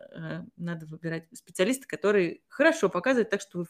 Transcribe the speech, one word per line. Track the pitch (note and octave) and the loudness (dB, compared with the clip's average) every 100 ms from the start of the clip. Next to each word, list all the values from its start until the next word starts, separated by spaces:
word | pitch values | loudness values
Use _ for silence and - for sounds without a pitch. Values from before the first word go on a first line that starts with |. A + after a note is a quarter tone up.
| - | -16
э, | - D#3+ D#3+ F3 - | -14 -10 -10 -12 -12
надо | E3+ E3+ D#3 | -8 -8 -10
выбирать | D#3 E3 E3 D#3+ | -10 -8 -8 -10
специалиста, | - _ - F#3 C4 - | -20 _ 0 2 0 -4
который | - G3 G#3 E3+ - _ | -2 2 4 2 -2 _
хорошо | - D#4 D#4+ F#3+ | 2 4 4 0
показывает, | F3 B3+ B3+ G#3+ | 0 0 2 2
так | G3+ | -2
что | - F3 | -6 -10
вы | E3+ | -10